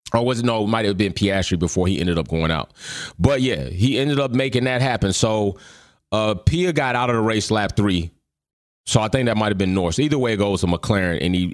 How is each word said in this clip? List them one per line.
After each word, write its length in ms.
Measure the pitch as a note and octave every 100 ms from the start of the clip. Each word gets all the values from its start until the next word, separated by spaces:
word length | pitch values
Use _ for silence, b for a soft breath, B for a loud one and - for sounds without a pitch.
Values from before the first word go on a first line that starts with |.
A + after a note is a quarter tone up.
| -
Or 100 | A#2
was 140 | A#2+ B2
it, 80 | A#2+
no, 180 | A2+
it 40 | G#2
might 180 | A2+ G#2+
have 100 | G2
been 160 | G2+
Piastri 460 | F2+ G2 G2 F2+ F2+
before 280 | E2+ - F2+
he 140 | F2+
ended 160 | F2 E2
up 120 | C#2+
going 220 | D#2+ D#2+
out. 220 | D#2+ - B B B B -
But 240 | G#2 C#3
yeah, 220 | B2+ F2+
he 340 | B1+ E2+ A#2+ A#2
ended 200 | C#3+ C#3+
up 120 | C#3
making 340 | A#2+ C3+ B2+
that 160 | B2+ B2+
happen. 320 | C3+ A#2 G2
So, 460 | F#2 A2+ A2 G2+ F#2+ B B B B _
uh, 220 | G#2+ G#2+
Pia 380 | G#2 - E3 F3+
got 240 | D3+ C3 A#2+
out 140 | B2
of 60 | A#2
the 40 |
race 300 | A2 A2 -
lap 260 | A2 G2+ -
three. 340 | G2+ F2+ E2 - _ _ _ _ _ _ -
So 160 | A#2
I 60 | G#2+
think 180 | C3 A#2+
that 100 | G#2+
might 120 | G#2+
have 100 | G2
been 160 | F#2+
Norris. 240 | F#2+ F2 E2+
Either 180 | D3 C#3+
way 160 | B2
it 60 | G#2+
goes, 260 | G2+ F#2+
a 20 | F2+
McLaren, 520 | E2+ - G2+ F2+ E2
and 140 | F2
he, 180 | F2+ F2+